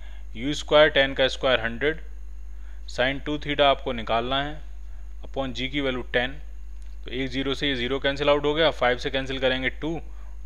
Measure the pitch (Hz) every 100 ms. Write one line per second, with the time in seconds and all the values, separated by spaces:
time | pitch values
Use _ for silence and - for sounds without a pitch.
0 | - - - 110 131 147 - 151 156 151
1 | 135 135 131 - 135 120 113 117 143 160
2 | - - - - - - - - - -
3 | 127 139 151 151 147 143 143 135 139 120
4 | 110 117 123 135 143 151 - - - -
5 | - - - 135 131 117 131 147 139 127
6 | 113 123 123 147 - - - - - -
7 | - 123 131 131 139 131 147 131 120 135
8 | 139 139 147 147 147 151 156 - 123 123
9 | 143 135 131 131 127 127 127 - 151 160
10 | - - - -